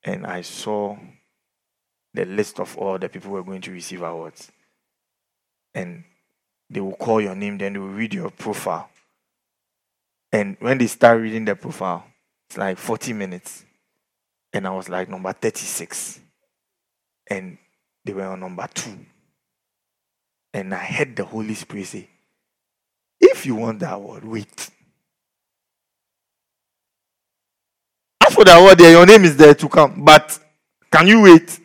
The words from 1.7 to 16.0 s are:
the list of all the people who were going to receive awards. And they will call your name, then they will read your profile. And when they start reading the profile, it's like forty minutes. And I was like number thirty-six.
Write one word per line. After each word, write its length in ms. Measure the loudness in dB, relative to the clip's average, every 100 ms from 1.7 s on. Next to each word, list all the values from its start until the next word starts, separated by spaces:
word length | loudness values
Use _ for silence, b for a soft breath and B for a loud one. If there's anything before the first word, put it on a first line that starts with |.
| _ _ _ _
the 100 | -14
list 360 | -12 -10 -10 -12
of 160 | -18 -14
all 200 | -12 -12
the 100 | -14
people 220 | -18 -18
who 60 | -18
were 60 |
going 200 | -16 -20
to 100 | -20
receive 300 | -20 -20 -18
awards. 500 | -16 -16 -20 _ -20 _ _ _ _ _ _ _ _ _ _ _ _
And 300 | -20 -18 -20 _ _ _ _ _ _ _
they 100 | -16
will 140 | -16
call 260 | -14 -6 -6
your 140 | -6
name, 240 | -12 -16 -14
then 140 | -14
they 60 | -14
will 80 | -18
read 260 | -14 -14
your 160 | -14 -16
profile. 600 | _ -16 -14 -12 -14 -16 _ _ _ _ _ _ _ _ _ _ _ _ _ _
And 260 | -8 -8 -12
when 180 | -8 -6
they 80 | -6
start 340 | 0 0 0
reading 260 | -4 -10 -10
the 100 | -10
profile, 480 | -12 -14 -12 -12 _ _ _ _ _
it's 100 | -14
like 200 | -12 -12
forty 340 | -12 -12 -12
minutes. 520 | -14 -14 -16 -20 -20 _ _ _ _ _ _ _ _ _
And 160 | -14 -12
I 20 |
was 180 | -14 -14
like 200 | -14 -14
number 240 | -14 -14
thirty-six. 880 | -10 -12 -12 -16 -16 -16 -18